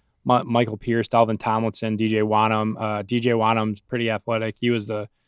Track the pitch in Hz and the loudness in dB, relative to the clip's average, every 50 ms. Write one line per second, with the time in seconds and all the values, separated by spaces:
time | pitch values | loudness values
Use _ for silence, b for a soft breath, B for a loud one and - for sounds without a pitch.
0 | _ _ _ _ - 123 123 123 - 120 117 120 123 110 107 104 - 117 113 117 | _ _ _ _ -2 2 2 2 2 2 2 2 2 0 -2 -8 -4 -2 -2 -2
1 | 110 - - 117 117 110 110 101 - 117 110 110 113 110 104 - 113 110 110 104 | 0 2 4 4 4 4 2 -2 -2 -2 0 0 0 -2 -2 -4 -4 -4 -2 0
2 | 110 110 110 107 107 107 107 107 107 110 110 107 107 110 107 - 113 107 107 104 | 0 0 2 2 0 2 2 4 4 4 2 0 0 -2 -4 -4 -4 -4 -4 -4
3 | 101 - 120 120 117 123 117 113 110 110 113 113 110 107 104 - - - 127 120 | -4 -4 -2 0 0 2 2 2 2 2 2 2 0 -2 -4 -6 -8 -8 -4 -2
4 | 117 113 110 104 - - 113 110 110 110 107 - 120 120 120 113 104 110 110 107 | -2 -2 -2 -4 -4 -4 -4 -2 -2 -4 -6 -2 0 0 0 0 -2 -4 -6 -6
5 | 104 - _ _ _ | -8 -10 _ _ _